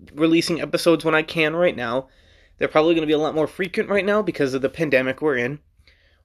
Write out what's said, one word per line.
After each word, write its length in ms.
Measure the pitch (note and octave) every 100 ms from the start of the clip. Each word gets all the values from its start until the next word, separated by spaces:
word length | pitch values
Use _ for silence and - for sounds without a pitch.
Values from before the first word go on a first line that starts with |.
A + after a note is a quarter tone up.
| -
releasing 480 | C#3+ E3 E3 D#3+ D#3+
episodes 420 | D3 D#3+ E3+ D#3+
when 100 | D#3+
I 100 | D#3
can 300 | D#3 E3 D#3
right 220 | E3 F3+ -
now. 320 | A#2+ B2 - _ _ _ _ -
They're 120 | -
probably 260 | B2+ D#3 E3
gonna 100 | D#3
be 60 |
a 60 | D3+
lot 180 | D3+ D3
more 120 | D3
frequent 420 | - F#3 G#3+ -
right 160 | G3+ F#3+
now 160 | G#3
because 320 | G#3 - C#3+
of 80 | C3
the 80 | A#2
pandemic 520 | - D#3+ B2+ C3 C3
we're 140 | D3+ B2+
in. 240 | B2 D3 _ _ _ _ _ _